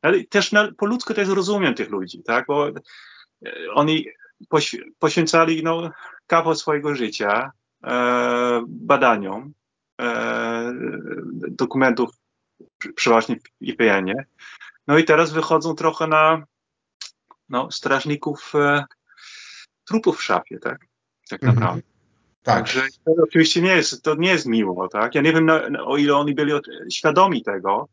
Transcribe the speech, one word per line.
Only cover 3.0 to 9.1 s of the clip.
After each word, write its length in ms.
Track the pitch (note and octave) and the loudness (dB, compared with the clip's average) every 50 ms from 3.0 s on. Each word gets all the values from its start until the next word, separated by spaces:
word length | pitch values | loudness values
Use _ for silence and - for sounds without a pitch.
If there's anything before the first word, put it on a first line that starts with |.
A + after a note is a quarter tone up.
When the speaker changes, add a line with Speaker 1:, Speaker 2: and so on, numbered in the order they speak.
| - - - - - _ _ _ - - - - D#2+ F2+ G#2+ | -20 -20 -20 -20 -20 _ _ _ -16 -16 -14 -12 -10 -2 2
Speaker 1:
oni 320 | C3+ D3 D#3 D#3 D#3 C#3+ A#2 - _ - - _ _ - _ | 2 2 2 2 -2 -4 -8 -16 _ -20 -20 _ _ -8 _
poświ-, 320 | - D3+ - - - - - - _ _ | 0 0 0 0 -8 -10 -14 -16 _ _
poświęcali, 640 | - - - F3 D#3+ D#3 - E3 E3 E3 E3 D#3+ D#3 | -2 0 2 2 0 4 4 4 4 4 2 -2 0
no, 280 | E3 E3 E3+ E3+ E3 - - - - - - _ | -2 -2 -2 -4 -8 -12 -14 -20 -20 -20 -20 _
kawał 280 | _ E3+ E3 E3 E3 D#3+ | _ 0 2 2 2 -2
swojego 400 | D3+ - - D3+ D3 D3 D3 C#3+ | -2 0 -2 -2 -2 -2 -4 -2
życia, 560 | B2+ A#2+ G#2+ G#2 - G#2+ G2+ G#2 A2+ B2+ C#3 - _ _ _ _ _ - | -2 -4 -6 -4 -4 0 0 0 0 -2 -6 -12 _ _ _ _ _ -8
e, 800 | B2+ B2 B2 B2 B2 B2 B2 A#2+ B2 A#2+ B2 B2 B2 A#2+ A#2+ A#2+ | -4 -2 0 0 0 0 0 0 0 0 0 0 0 0 -2 -2
badaniom, 840 | - - - - - C#3+ C#3 C3 B2 | -6 -12 -14 0 2 2 4 6 4